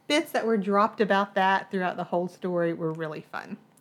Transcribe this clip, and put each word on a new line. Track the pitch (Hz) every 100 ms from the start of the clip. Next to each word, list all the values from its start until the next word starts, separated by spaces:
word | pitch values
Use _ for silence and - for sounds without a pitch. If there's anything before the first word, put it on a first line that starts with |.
| -
bits | 294 311
that | 240 220
were | 220
dropped | 190 202 220 -
about | 202 196 202
that | 196 190 190 -
throughout | 190 180 -
the |
whole | 175 175 180
story | - 185 175 170
were | 165 160
really | 160 156 156 -
fun. | - - 202 _ _